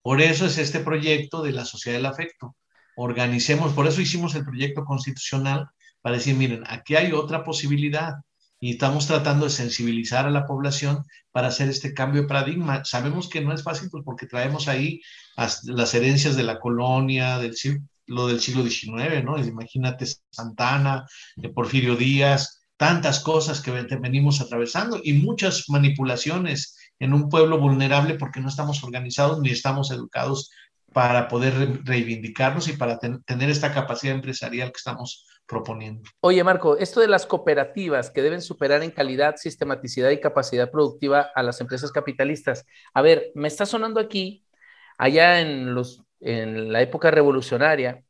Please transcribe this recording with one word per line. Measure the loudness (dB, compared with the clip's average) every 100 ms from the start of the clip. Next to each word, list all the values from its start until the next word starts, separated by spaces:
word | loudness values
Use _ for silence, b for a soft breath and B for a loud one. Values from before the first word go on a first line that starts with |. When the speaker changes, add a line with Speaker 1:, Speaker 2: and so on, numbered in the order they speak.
Speaker 1:
Por | 2 4
eso | 4 4 0
es | 0
este | -2 -4
proyecto | -2 -2 0 0 -2 -6
de | -6
la | -6 -8
Sociedad | -10 -6 -4
del | -4
Afecto. | -6 -12 -12 -20 _ _ _ _ -8
Organicemos, | -6 -2 -2 0 2 2 2
por | 2 2
eso | 2
hicimos | 0 -2 -4
el | -4
proyecto | -6 -6 -6 -6 -6
constitucional, | -6 -6 -8 -4 -2 -2 -2 -6 _ b b
para | -4 -2
decir, | 0
"Miren, | 2 0 -2 -8
aquí | -14 0 2
hay | 2
otra | 0 -2 -4
posibilidad", | -4 -4 0 0 0 -2 -4 -8 -14 _ _ _
y | -8
estamos | 0 0 0 2
tratando | 2 4 2
de | 2
sensibilizar | -2 -4 -2 -2 -2 0 0 2
a |
la | 0 -2
población | -4 -2 -2 -2 -4 -6 b _
para | -2 -2
hacer | -2 -2
este | -2 -6
cambio | -4 0 0
de | 0
paradigma. | -2 -2 -4 -2 -4
Sabemos | -2 -4 -2 -4 -6
que | -4
no | -4
es | -4
fácil, | -6 -8 -8
pues, | -12
porque | -12 -12 -8
traemos | -4 -2 -2 -2
ahí | -2 -2 -6 B B B -6
as-, | -4 -4
las | -6 -2 2
herencias | 2 4 4 2 2
de |
la | 0 -2
colonia, | -2 0 2 2 2 0 0 0
del | -4
sig-, | -4 -4 -4 -6 _ -8
lo | -2 0
del | 0
siglo | 0 0
diecinueve, | 0 -2 -6 -4 -2 -2
¿no? | -2 -2
Imagínate | -4 -6 -8 -4 -2 -4 -8 -10 _
Santana, | -12 -12 -2 0 2 2 0 -6 B B -12
de | -8
Porfirio | -4 0 2 2 2
Díaz, | 2 4 4 4 0 -10 _ _
tantas | 4 4 2 0
cosas | 2 2 2 -4
que | -4
ven-, | -6 -6 -6
venimos | -2 2 4 2
atravesando | 0 -2 -2 -2 -2 -4
y | 2
muchas | 2 2 0 0 -2 0
manipulaciones | 2 4 2 -2 -2 -2 -2 -2 -4 -8 b b _
en | 2
un | 2 4
pueblo | 6 6 6
vulnerable | 4 4 4 4 2
porque | 0 -6 -6
no | -6
estamos | -4 -4 -4
organizados | -6 -8 -8 0 0 2
ni | -2
estamos | -2 -2 -2 -2
educados | -6 -8 -6 -4 -4 -8 b b _ _
para | 2 4 4 2
poder | 2 2
re-, | 2 0 0
reivindicarnos | -2 -2 -2 -4 -8 -2 0 0 -4
y |
para | -2 -4 -2
ten-, | -6 -8
tener | -6 -2 0
esta | 2 0
capacidad | -2 -4 -4 -4
empresarial | -4 -6 -8 -8 -6 -8
que | -10
estamos | -10 -10 -12 -14 b b _
proponiendo. | -8 -8 -10 -12 -14 -18 _
Speaker 2:
Oye, | 4 6
Marco, | 4 4 4 2
esto | 2 2
de | 6
las | 4 2
cooperativas | -2 2 2 0 -4 -2 -2 -2
que | 0
deben | 0 0
superar | -8 -2 2 2
en | 0
calidad, | -2 -2 2 2 2
sistematicidad | -8 -6 -4 -4 -6 2 2
y | 4
capacidad | 2 0 0 0 0
productiva | 2 2 2 2 2 2
a | 0
las | -2 -4
empresas | -6 -6 -4
capitalistas. | -2 -4 -2 -2 0 -4 -4 -8 b b
A | 4
ver, | 6 6 2
me | -6 -6
está | -4 -4
sonando | -2 -2 -2
aquí, | -2 -4 -6 -8 _ b b b b b
allá | 2 6 6 6
en | 2 -2 -2
los, | -2 -4 -10 _ _
en | -6 -4 -4 -4 -2
la | 2
época | 2 4 4
revolucionaria | 6 6 4 0 2 4 2 0 -6 _